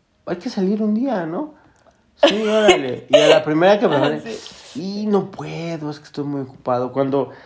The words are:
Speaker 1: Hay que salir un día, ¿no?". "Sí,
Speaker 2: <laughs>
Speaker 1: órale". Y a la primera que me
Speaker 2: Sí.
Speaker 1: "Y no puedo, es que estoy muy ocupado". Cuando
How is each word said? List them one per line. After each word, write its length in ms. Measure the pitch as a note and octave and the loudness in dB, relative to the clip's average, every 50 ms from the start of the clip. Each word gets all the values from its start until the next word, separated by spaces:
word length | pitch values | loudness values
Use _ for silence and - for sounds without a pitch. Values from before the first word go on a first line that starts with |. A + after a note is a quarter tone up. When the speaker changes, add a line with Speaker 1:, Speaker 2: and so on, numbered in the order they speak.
| _ _ _ _ - | _ _ _ _ -10
Speaker 1:
Hay 100 | - F3 | -10 -8
que 140 | F3 - B3+ | -8 -8 -8
salir 320 | - G3+ F#3 F#3+ G#3+ G#3 A3 | -4 -2 0 0 0 0 0
un 120 | G#3+ G#3+ | 0 0
día, 320 | A3 C4+ C#4 A3+ F#3+ E3 | -2 -2 -2 -2 -4 -4
¿no?". 280 | D#3 E3 A#3 D4+ D4+ - _ _ _ _ _ _ _ _ _ _ _ _ | -6 -6 -8 -8 -10 -12 _ _ _ _ _ _ _ _ _ _ _ _
"Sí, 300 | - - - F#3 G#3+ A3 G#3+ | 0 2 2 2 2 0 0
Speaker 2:
<laughs> 0 | |
Speaker 1:
órale". 580 | G#3+ A3 G#3+ G3+ F3 D3+ C#3 B2 A#2+ A#2+ - - | 2 4 4 4 4 4 2 -4 -6 -8 -4 2
Y 120 | - - | 4 6
a 80 | - - | 6 8
la 140 | D#3+ D#3 - | 6 6 4
primera 340 | D3+ D#3 D#3 F3+ G3 G#3+ G3+ | 2 0 4 4 4 4 4
que 100 | A#3+ F3+ | 4 2
me 320 | D3 C#3+ C#3 C#3+ D#3 D3 | 2 2 2 0 -2 -4
Speaker 2:
Sí. 180 | - A#3 - - - - - - - - - | -8 -10 -12 -12 -14 -16 -20 -20 -20 -14 -12
Speaker 1:
"Y 320 | - F3+ G3 G3+ G#3 G#3+ | -10 -8 -8 -6 -6 -2
no 240 | G#3 G3+ F#3+ F#3+ G3 | 0 0 0 0 -2
puedo, 600 | - - D3 D#3 D#3 D#3+ E3 E3+ E3 D#3 D3+ D3 | -8 -12 -12 -10 -10 -8 -8 -8 -8 -6 -8 -8
es 80 | D3 - | -10 -10
que 60 | - | -14
estoy 180 | - - D3 C#3+ | -14 -10 -8 -6
muy 180 | C#3+ C#3+ C#3 C3+ | -4 -4 -6 -6
ocupado". 500 | C3 - - - C3 B2 B2 B2+ B2 - | -8 -12 -10 -4 -2 -2 0 -2 -2 -2
Cuando 380 | C3+ C#3 C3+ C#3 C#3 B2 - - - - | -2 -2 0 0 -2 -2 -2 -6 -18 -20